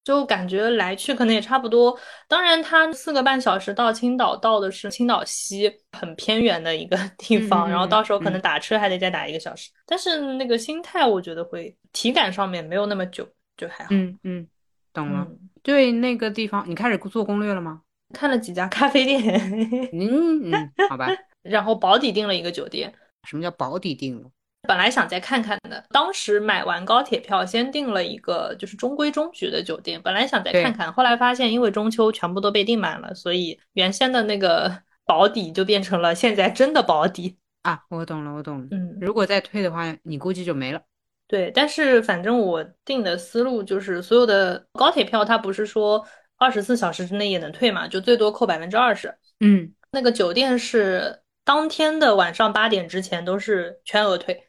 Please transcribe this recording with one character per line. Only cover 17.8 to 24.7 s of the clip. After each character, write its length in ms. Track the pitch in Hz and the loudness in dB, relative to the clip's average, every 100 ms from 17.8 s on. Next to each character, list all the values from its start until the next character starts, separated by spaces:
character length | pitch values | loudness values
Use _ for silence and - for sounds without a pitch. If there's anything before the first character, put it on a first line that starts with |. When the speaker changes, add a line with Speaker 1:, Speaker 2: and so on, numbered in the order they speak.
| _ _ _ | _ _ _
Speaker 1:
看 140 | - 285 | -4 0
了 120 | 247 | 0
几 120 | 220 | -2
家 160 | 180 185 | -4 -4
咖 200 | - 277 | 2 4
啡 180 | 285 262 | 4 4
店。 160 | 269 220 190 196 214 226 247 254 | 2 2 2 0 -2 -2 -2 -4
Speaker 2:
嗯， 580 | 170 202 269 330 311 185 | -4 0 2 2 0 0
嗯， 220 | 403 143 - 392 | -2 -2 -2 0
好 80 | 254 | 0
吧。 100 | 359 381 _ | -2 -4 _
Speaker 1:
<laughs> 160 | _ | _
然 200 | 180 214 | -2 0
后 120 | 202 220 | 0 0
保 240 | 185 226 | 4 4
底 120 | 285 | 2
订 160 | 196 208 | -2 -2
了 60 | |
一 80 | 180 | -2
个 80 | 170 | -4
酒 180 | 170 - | -8 -8
店。 240 | - - _ _ _ - | -8 -10 _ _ _ -12
Speaker 2:
什 80 | 147 | -8
么 80 | |
叫 80 | 170 | -8
保 260 | 170 131 175 | -6 -6 -6
底 160 | 190 | -6
订 260 | 139 135 120 | -6 -8 -10
了？ 100 | 127 _ _ _ | -16 _ _ _
Speaker 1:
本 100 | - | -2